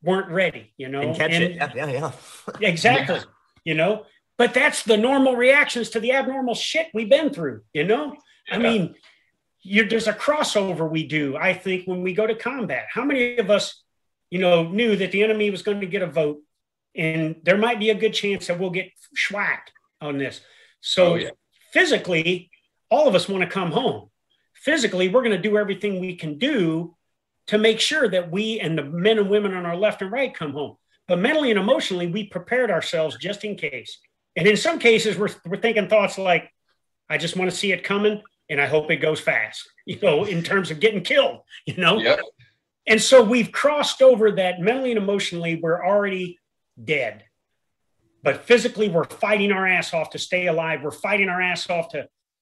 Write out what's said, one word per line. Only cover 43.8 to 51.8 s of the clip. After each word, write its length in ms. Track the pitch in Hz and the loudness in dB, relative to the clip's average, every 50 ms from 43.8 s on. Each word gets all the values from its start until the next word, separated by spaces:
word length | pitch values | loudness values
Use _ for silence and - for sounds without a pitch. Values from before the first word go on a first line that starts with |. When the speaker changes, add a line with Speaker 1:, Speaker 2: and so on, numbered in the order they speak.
| 277 - - - | 0 -2 2 8
Speaker 1:
over 300 | 262 262 247 202 220 214 190 | 8 8 8 8 6 2 2
that 260 | 180 185 180 180 180 | 2 0 0 -2 0
mentally 320 | 170 208 247 269 269 254 | 0 0 0 0 0 -2
and 60 | 233 220 | 0 0
emotionally, 540 | 196 196 202 196 196 - 175 170 165 170 165 160 | 0 0 0 -2 -2 -4 -6 -6 -4 -4 -4 -2
we're 220 | 170 160 160 175 - | 0 -2 -2 0 2
already 540 | 180 202 208 202 196 190 185 185 175 175 - _ _ _ _ _ _ _ - | 2 2 2 2 0 -2 -6 -6 -8 -10 -16 _ _ _ _ _ _ _ -14
dead. 420 | 113 107 156 143 127 110 104 107 - _ _ _ _ _ _ _ _ _ _ _ _ _ _ _ _ _ _ _ - | -6 -4 -2 -2 -2 -4 -8 -12 -18 _ _ _ _ _ _ _ _ _ _ _ _ _ _ _ _ _ _ _ -2
But 220 | 151 131 - - | -2 -2 -2 4
physically, 420 | - 233 240 196 247 - 180 214 208 | 4 4 4 4 0 -2 -2 -2 0
we're 160 | 170 170 139 | 0 0 -2
fighting 460 | - - - - 202 214 208 202 202 | -2 -4 -4 0 0 0 2 2 0
our 160 | 196 190 190 185 | 0 0 0 0
ass 260 | 185 175 156 - - | 0 0 0 -2 -4
off 180 | 165 156 - | -4 -4 -4
to 80 | - 160 | -6 -10
stay 280 | - - 185 180 180 175 | -6 -4 -4 -2 0 0
alive. 340 | 165 165 160 160 160 147 135 | 0 0 -2 -2 -4 -4 -6
We're 80 | 151 | -8
fighting 360 | 143 - - 196 208 202 196 190 | -8 -6 -4 -2 0 0 0 0
our 120 | 180 180 | 0 -2
ass 280 | 185 180 175 170 - - | -2 -2 -2 -4 -4 -4
off 200 | 180 170 | -4 -4